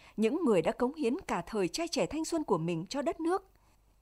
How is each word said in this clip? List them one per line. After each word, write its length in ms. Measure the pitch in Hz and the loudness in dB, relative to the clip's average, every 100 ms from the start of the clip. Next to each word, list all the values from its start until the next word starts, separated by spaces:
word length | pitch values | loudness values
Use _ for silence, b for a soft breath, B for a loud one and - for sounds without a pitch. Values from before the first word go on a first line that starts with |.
| b b | b b
những 280 | 220 294 | 0 2
người 180 | 320 190 | 4 4
đã 100 | 165 | 4
cống 220 | - 247 | 2 -2
hiến 260 | 311 240 302 | 0 -2 -2
cả 220 | - 196 170 | -2 -4 -4
thời 220 | 220 185 | -2 -2
trai 200 | - 330 | -2 -4
trẻ 180 | - 170 | 0 0
thanh 180 | 302 | -2
xuân 200 | 320 330 | -2 -2
của 140 | 302 190 | 0 0
mình 280 | 165 170 185 | 0 -2 -4
cho 140 | 269 | -4
đất 180 | 285 - | -4 -2
nước, 300 | 320 392 - _ b b _ _ | -2 -2 -4 _ b b _ _